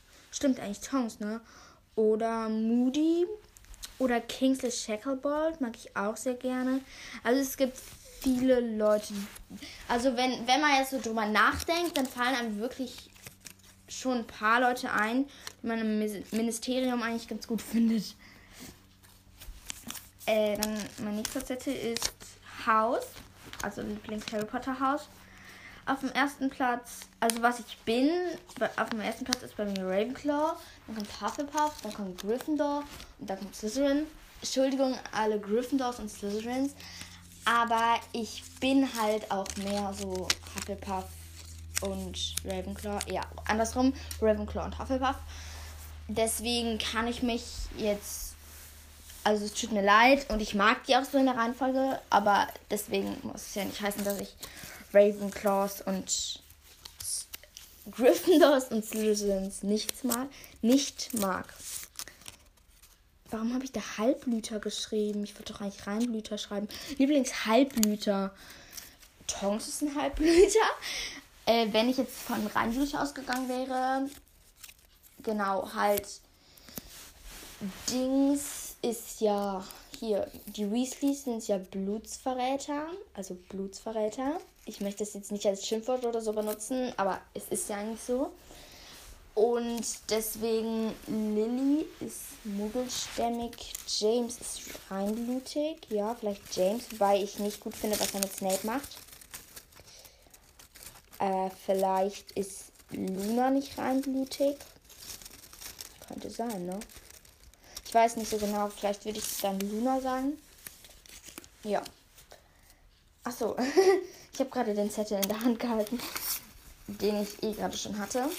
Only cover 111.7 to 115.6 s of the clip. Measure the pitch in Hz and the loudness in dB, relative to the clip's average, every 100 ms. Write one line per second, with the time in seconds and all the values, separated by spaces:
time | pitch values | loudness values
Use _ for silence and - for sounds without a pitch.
111.7 | 196 - - _ - - - _ _ - | -2 -2 -14 _ -20 -20 -20 _ _ -20
112.7 | - - _ _ _ 240 - 220 - 254 | -20 -20 _ _ _ -10 -2 -2 0 4
113.7 | 311 381 370 - - - - 269 254 220 | 6 8 6 2 -14 -14 -4 -2 0 0
114.7 | 208 208 220 208 196 196 214 240 226 | 0 0 -2 -2 -2 -2 0 2 2